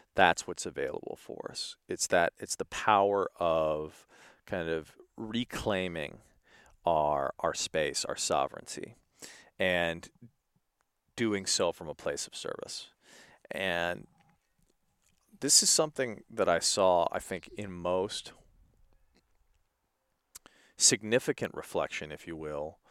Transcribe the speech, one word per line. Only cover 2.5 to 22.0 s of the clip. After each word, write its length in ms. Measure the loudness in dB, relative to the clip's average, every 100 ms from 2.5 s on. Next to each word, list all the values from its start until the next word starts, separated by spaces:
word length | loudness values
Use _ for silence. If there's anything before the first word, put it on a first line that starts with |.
| -6
the 80 | -6
power 640 | -2 4 6 6 2 0 0
of 680 | 2 4 2 0 -4 -12 -20 -20 -20 -20 -8
kind 220 | -6 -2
of 240 | -4 -6 -16 -20 -12
reclaiming 1000 | -6 -4 -4 -4 -2 0 -2 -4 -8 -10 -20 _ _ -20 -20 _
our, 500 | 2 2 4 2 0 -2
our 140 | -4
space, 500 | -2 -4 0 0 -2
our 120 | -6 -4
sovereignty, 800 | 0 0 0 -4 -12 -12 -12 -16 _ _ -20 -20 -20 _
and 500 | 0 2 0 -2 -10 _ -20 _ _ _ _ _ _ _ _ -2
doing 300 | 0 0 0
so 260 | 2 2
from 160 | 0 -8
a 60 |
place 320 | -6 -6 -6 -8
of 80 |
service. 540 | -10 -8 -8 -10 -12 -14 _ _ -20 -20 -20 -12
And 560 | -4 -2 0 -2 -4 -10 _ _ _ _ _ _ _ _ _ _ _ _ -8
this 220 | 4 4
is 80 | 6
something 520 | 2 2 -2 -6 -6 -12
that 180 | 0 2
I 100 | 4
saw, 480 | 2 2 6 6 4
I 60 | -2
think, 300 | -6 -8 -8 -12
in 160 | -10
most 600 | -6 -2 0 0 -6 -12 -18 _ _ _ _ _ _ _ _ _ _ _ _ _ _ _ _ _ _ _ -20 -20 _ _ 2
significant 800 | 4 4 2 2 2 -2 -4
reflection, 560 | -6 -6 -2 -2 -4